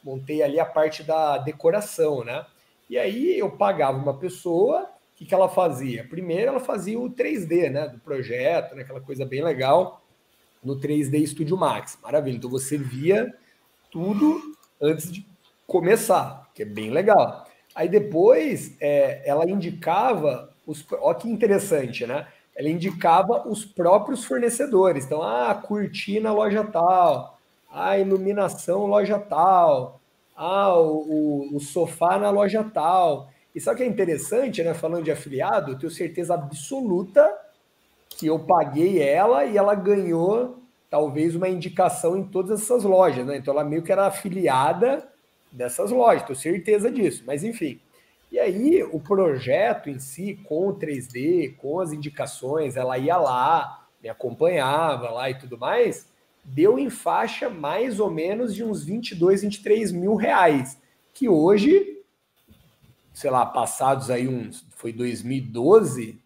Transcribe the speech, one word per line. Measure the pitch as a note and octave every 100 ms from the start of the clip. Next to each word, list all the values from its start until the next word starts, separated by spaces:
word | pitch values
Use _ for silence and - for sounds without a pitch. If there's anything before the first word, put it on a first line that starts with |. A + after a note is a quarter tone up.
Montei | C#3+ C3+ C3+ D3+
ali | D3 D3
a | D#3+
parte | - D#3 -
da | D#3 D#3+ D3+ C#3
decoração, | C3 D3+ E3 G3+ - - D#3 C#3+
né? | A#2 C3+ D#3+ _ _ _ _
E | -
aí | F#3+ A3 D#4+ E4+
eu | G3+
pagava | - G3+ F3+ C#3 C3+
uma | C#3+
pessoa, | C3+ F3+ F3+ F3+ E3+ G#3+ D#4+
o | - - _ _
que | D#3
que |
ela | F#3 F#3
fazia? | F#3+ F3 C3 C3+ A2+ -
Primeiro | E3 F#3 E3+ A#3+
ela | C4+
fazia | B3+ A3 F3+ A3+
o | B3
três | - C#4+ D4+ E3
D, | E3+ D#3+
né, | C#3 D3+
do | A#2+
projeto, | - C#3 A2+ A#2+ C3+ E3 - C#3
né, |
aquela | C3+ C3
coisa | - C3+ C3+
bem | C3
legal, | E3 C3+ C3 D#3+ F#3 - _ _ _ _ _ _
no | B2+ C#3
três | C#3+ D3+ C3+
D | D3+ D#3
Studio | - D3+ F#3
Max. | D#3+ G#2+ - -
Maravilha. | G#2+ D3 C3+ A#2+
Então | B2
você | B2+ C3 D3+
via | C3 B2+ D#3 G3+ B3 - _ _ _ _ _
tudo | E3 F3+ G3+ D4+ E4 - - _ _
antes | D3 D#3+ F3
de | F3+ - _ _ _ -
começar, | F3+ E3 A3 - F3+ C3 - -
que | -
é | G#2
bem | G#2 G#2+
legal. | C#3 G3+ G3 B2 - - _ _
Aí | - E3
depois, | G3+ C#3+ D3+ G3+ D4+ D#4 E3+ C#3 -
é, | D3 C#3+ C3+ C3 C#3+
ela | C#3+ E3+
indicava | G3 E3+ D#3+ - F3+ B3 G#3 D3+ B2 - _ -
os, | D3+ -
ó | - C#3+
que | E3+ A3+
interessante, | A3 A3+ G3 - D#3 B2+ - A#2
né? | C3+ D3+ _ _ -
Ela | C#3+
indicava | E3+ F#3 E3+ F3 E3 D3 A#3 -
os | G#3 -
próprios | - F3 G3+ - C#4
fornecedores. | - C4 A#3+ A#3 C#4+ G#3 F#3+ D3 C3+
Então, | D3+
ah, | F3+ A#3 A#3+
cortina | G3+ - G#3 G3 - - G#3 A3
loja | G#3+ G#3+ G#3
tal, | G#3+ E3+ E3+ F#3 F3 C3 - _ _ _ _
ah, | - F#3 G3
iluminação | G3 F#3+ F#3+ G#3 F#3 - - F#3 G#3
loja | G#3 G3 G3+
tal, | - D3+ F3+ F#3 E3+ C3+ B2+ - _ _ _ -
ah, | D#3+ G3 G3 F3
o, | D#3+ D#3 D#3 D#3 D3+ C#3+ C#3
o, | C#3+
o |
sofá | D3 - E3 - E3+ F#3+
na | G#3
loja | G3+ G3+ A3
tal. | G#3+ - D#3 F#3 E3+ C#3 - _ _
E | D#3+
sabe | - A#3
o |
que |
é | B3
interessante, | - F3+ D3 - A3 C4 F#3
né? | E3
Falando | D#3 D#3+ E3+
de | D#3+
afiliado, | D3 - C3+ F3 A3 D3+
eu | C3
tenho | E3
certeza | - F3 E3 E3+
absoluta | E3+ C#3+ - - C4+ B3 F3 F#3+ D4 D4+ - - _ _ _ _ _ _
que | - D#3
eu | D#3+
paguei | D#3 F3+ D3+ C#3 F3+ F#3
ela | C#3+ E3 G#3+ C4
e | C#4+ G#3
ela | G3 G3+
ganhou | F#3 G3+ F3+ E3 F3 A3 B3 - _ _ _
talvez | D3+ D3 C3+ E3 E3+
uma | F#3
indicação | F#3 E3 - F3+ F3 E3+ F#3
em |
todas | F#3+ F#3+ F#3 G#3+
essas | - B3 G3+
lojas, | F#3 F#3 B2+ B2+
né? | C#3+
Então | C#3
ela | C#3+ D3
meio | D#3
que | E3
era | F#3+ G3
afiliada | G3 G3 F3+ E3 C3 C#3+ F3 A#3 C#4+ - _ _ _ _
dessas | B2 B2 - C3
lojas, | G#3 A#3 E3+
tenho | - C3
certeza | D#3 F#3 - G#3 A3
disso, | B3+ F#3 A#2 A#2
mas | C#3+
enfim. | G3+ A3+ D#3 A#2 _ _ _ _ _
E | B3
aí | A#3 F#3 C4+ F4
o | - D#3+
projeto | - G3 F3+ C3+ B2 D3 A3 A3 -
em | C3
si, | - - G3 -
com | - D3+ G3
o |
três | - D3+ C#3 -
D, | B2 C#3+ F3+ C#3 -
com | C3+ E3
as | F3+
indicações, | D3+ D3 C#3+ C3 - B2+ D3+ D3 C3
ela | B2+ B2+
ia | C#3 F3
lá, | D3 B2 C3+ D#3+ C3 - _ _
me | A2+
acompanhava | A2+ B2+ A#2 D#3+ F3+ C3 D3 E3 C3 A#2+
lá | A2+ C3+
e | C3
tudo | C3+ A#2
mais, | B2+ A3 A3+ - _ _ _ _
deu | - C3 F#3 B3+
em | C#4
faixa | A3+ F3 E3+ A3 - -
mais | F#3 C#3+ F3+ B3+ G3+
ou | G#3
menos | D#3+ E3 G#3 B3
de | G3 A3+
uns | G3+
vinte | D3 G#3+ A#3
e | F#3
dois, | E3+ G3
vinte | G3+ G3+
e |
três | - G#3+ G#3
mil | F3 F#3 G#3+
reais, | A3 - F3 C#3+ B2+ - _ _ _
que | - B3+
hoje, | E3 D#3+ G#3 A#3 F#4+ G4 - _ _ _ _ _ _ _ _ _ _ _
sei | - C#3+
lá, | B2+ A#2
passados | C3 A2+ - C3+ C3+ A2+
aí | B2 B2+
uns, | B2+ G#2+ - - -
foi | A#2
dois | A2+ B2 A2
mil | A#2 C3
e |
doze | C3 A2+ C3 A3 F3+ B2 A2 G#2+